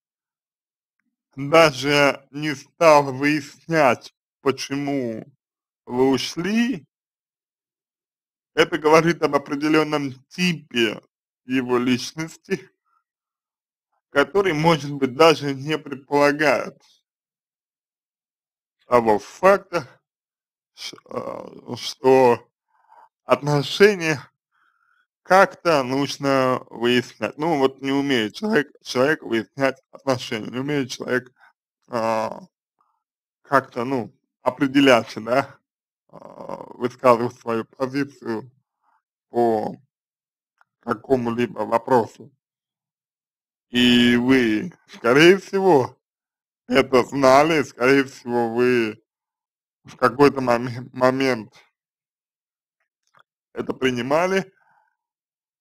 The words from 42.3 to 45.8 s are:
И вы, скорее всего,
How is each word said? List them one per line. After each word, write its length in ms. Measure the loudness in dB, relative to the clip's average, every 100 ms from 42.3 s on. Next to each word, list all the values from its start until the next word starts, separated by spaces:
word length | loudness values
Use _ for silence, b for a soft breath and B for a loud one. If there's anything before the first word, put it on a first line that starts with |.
| _ _ _ _ _ _ _ _ _ _ _ _ _ _
И 460 | 0 2 4 4 2
вы, 560 | 2 2 2 -2 -6 -12 _
скорее 500 | -4 2 6 6 6
всего, 580 | 0 -2 2 2